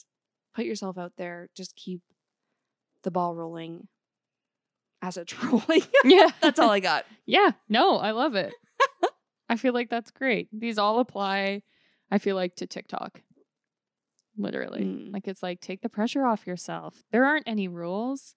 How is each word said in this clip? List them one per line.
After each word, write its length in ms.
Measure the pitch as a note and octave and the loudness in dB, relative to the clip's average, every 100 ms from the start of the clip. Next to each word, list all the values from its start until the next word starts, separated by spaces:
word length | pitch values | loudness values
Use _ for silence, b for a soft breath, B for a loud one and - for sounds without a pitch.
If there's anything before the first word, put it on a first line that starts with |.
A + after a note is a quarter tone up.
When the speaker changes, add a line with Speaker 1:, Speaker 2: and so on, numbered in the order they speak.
| - _ _ _ _ | -20 _ _ _ _
Speaker 1:
put 100 | - | -8
yourself 320 | A#3 G#3+ F#3+ F3+ | -8 -6 -8 -10
out 200 | F3 - | -12 -12
there. 340 | F3 F3 F3+ | -12 -12 -18
Just 220 | - F#3 - | -16 -18 -14
keep 240 | - F3+ - _ _ _ _ _ _ _ _ _ | -12 -12 -14 _ _ _ _ _ _ _ _ _
the 80 | F#3 | -4
ball 240 | F3 F3 E3+ | -2 -2 -4
rolling 520 | E3 E3 E3 E3+ - _ _ _ _ _ _ _ _ _ _ _ | -10 -10 -12 -14 -18 _ _ _ _ _ _ _ _ _ _ _
as 140 | F#3 F3+ | -10 -10
it's 180 | F3 | -12
<laughs> 100 | - | -8
rolling. 380 | B3 B3 - D#4+ - C5+ | 0 0 4 2 6 6
Speaker 2:
Yeah. 260 | B3+ F#4 D#4+ - | 8 10 8 6
Speaker 1:
That's 180 | D#4 D4+ | 2 4
all 120 | A#3+ | 4
I 100 | G3+ | 4
got. 240 | F#3 D3+ - | 2 -2 -4
Speaker 2:
<laughs> 120 | - - | -16 0
Yeah. 260 | D4 F#4+ - - | 4 4 2 0
No, 300 | A3 F#4 A#3 | 4 4 4
I 140 | G#3 | 0
love 220 | A3+ D4 | 0 0
it. 200 | G3+ C3+ - _ - | 0 -4 -8 _ -2
Speaker 1:
<laughs> 680 | C5+ - C5+ - _ _ - | -2 0 -4 -4 _ _ -6
Speaker 2:
I 60 | A#3 | -2
feel 160 | C4 | 0
like 160 | A#3+ A#3+ | -2 -2
that's 200 | A#3 A3+ | -6 -8
great. 380 | _ C4+ F#3+ F3 | _ -2 0 -4
These 260 | G#3+ A#3 G#3+ | -8 -6 0
all 200 | G#3 A3+ | 2 2
apply, 600 | B3 G3 G3 G3 G3 G3+ - _ _ _ _ | 0 -2 -4 -2 -2 -6 -10 _ _ _ _
I 80 | G3+ | -2
feel 180 | G3 F#3+ | 0 -2
like, 200 | F3+ - | -4 -6
to 100 | - | -12
TikTok. 560 | F#3 - - - - _ _ _ _ _ _ _ _ _ _ _ G#3 | -12 -12 -10 -12 -16 _ _ _ _ _ _ _ _ _ _ _ -8
Literally. 460 | G3+ - - - | -6 -6 -6 -6
Speaker 1:
Mm. 280 | F#3+ - - | -6 -6 -10
Speaker 2:
Like, 140 | G3 G3 | -10 -10
it's 160 | F#3+ | -8
like, 180 | F#3 F3+ | -10 -10
take 220 | - F#3+ | -12 -10
the 60 | A#3 | -8
pressure 360 | G#3 A3+ C#4 | -4 -2 0
off 220 | B3+ G#3+ - | 0 0 -4
yourself. 560 | F3+ - E3 D#3 - _ | -10 -8 -10 -12 -18 _
There 140 | A3+ | 2
aren't 240 | C4+ D4+ B3 | 4 2 -2
any 180 | G#3+ F#3 | -4 -4
rules. 680 | E3+ E3+ G3 B3 C#4 - | -6 -6 -4 -6 -8 -12